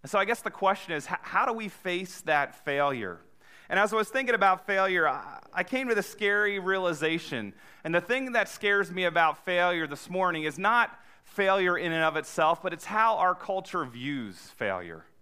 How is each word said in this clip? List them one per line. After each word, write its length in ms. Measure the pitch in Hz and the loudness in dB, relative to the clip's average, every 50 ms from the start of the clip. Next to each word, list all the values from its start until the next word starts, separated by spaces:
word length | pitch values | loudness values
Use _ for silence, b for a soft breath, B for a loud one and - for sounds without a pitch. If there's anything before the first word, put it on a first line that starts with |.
| - | -12
And 80 | 147 | 0
so 80 | - 202 | 0 0
I 80 | 190 | 2
guess 160 | 196 233 - - | 2 0 -2 -2
the 80 | 214 | -8
question 420 | - - 196 190 196 - - - 165 | -6 2 2 2 2 2 -2 -6 -6
is, 140 | 147 139 | -6 -4
h-, 100 | - 180 - - | -4 -6 -6 -6
how 240 | - - 185 233 | -2 0 0 2
do 60 | 262 233 | 2 0
we 160 | 226 220 196 | -4 -6 -8
face 520 | - - - 185 175 180 190 180 - - - | -10 -8 -6 -4 -4 -4 -4 -6 -12 -10 0
that 420 | 156 156 147 143 131 - - - | 2 2 4 2 0 -4 -10 -6
failure? 560 | 151 143 143 143 143 139 123 107 92 90 87 - - - B B B B B B B | -2 0 2 2 2 0 -2 -6 -8 -8 -10 -16 -20 -20 B B B B B B B
And 80 | - 190 | 0 2
as 140 | 208 214 214 | 2 2 2
I 40 | |
was 140 | 220 214 - | 0 -2 0
thinking 240 | - 262 269 240 240 | -2 -4 0 0 2
about 320 | 214 196 196 185 185 - | 4 6 4 4 2 0
failure, 420 | - 202 190 190 190 185 180 160 151 | -2 0 2 2 2 2 2 2 2
I, 320 | 127 139 101 - 139 - - - - | 0 -2 -8 -12 -14 -16 -18 -8 -4
I 120 | 180 185 | -4 -4
came 240 | 180 - 254 269 247 | -2 -2 -4 -2 0
to 60 | 233 | 0
the 80 | 208 190 | -2 -2
scary 560 | - - - 214 202 202 208 208 208 202 196 | -4 -6 -2 0 2 2 2 2 0 -2 -2
realization. 960 | 185 180 190 190 185 175 170 143 151 156 160 165 - - 151 120 107 101 - B B B B B B | -2 -2 -2 0 0 -2 -2 0 0 0 0 -2 -4 -6 -6 -6 -6 -8 -10 B B B B B B
And 100 | 165 165 | 0 0
the 80 | 175 175 | 0 0
thing 300 | - 240 262 269 254 240 | 0 -2 -2 -2 -2 0
that 160 | 233 202 - | 0 0 0
scares 420 | - - - 202 202 202 196 165 | -4 -4 0 2 2 2 2 -2
me 140 | 180 180 185 | -2 -2 -2
about 400 | 175 160 170 165 160 147 - - | 0 4 4 2 2 2 -2 -4
failure 400 | - 180 175 175 180 175 170 160 | -2 0 2 2 2 2 0 -2
this 240 | 147 147 139 - - | -4 -6 -10 -12 -6
morning 320 | 180 185 185 180 170 160 156 | -2 0 0 0 0 -2 -4
is 160 | 156 143 156 | -4 -6 0
not 420 | 190 208 233 240 233 - - B B B B B B | 0 2 4 4 2 2 -2 B B B B B B
failure 560 | - - - 202 190 190 196 185 185 175 175 | -14 -2 0 2 4 4 4 4 2 2 0
in 120 | 165 170 | 0 -2
and 140 | 165 165 160 | 0 2 2
of 120 | 156 147 | 2 2
itself, 460 | 160 160 - - - 160 156 170 - - | 0 -6 -4 0 2 4 4 2 2 -2
but 120 | 185 165 | -6 -6
it's 100 | 170 - | -6 -10
how 320 | - 208 214 220 226 220 | -4 0 2 4 4 4
our 180 | - 180 185 185 | 4 2 2 2
culture 480 | 180 - - 196 190 185 - - 180 156 | 0 -4 -4 -4 -4 -4 -4 -4 -4 -4
views 500 | 127 120 120 123 139 147 135 117 104 92 | -4 -8 -8 -6 -6 -4 -4 -6 -8 -10
failure. 680 | - - - - - 120 101 95 90 87 85 82 80 - - _ _ | -14 -18 -20 -8 -4 -2 -2 -2 -2 -4 -8 -12 -14 -16 -20 _ _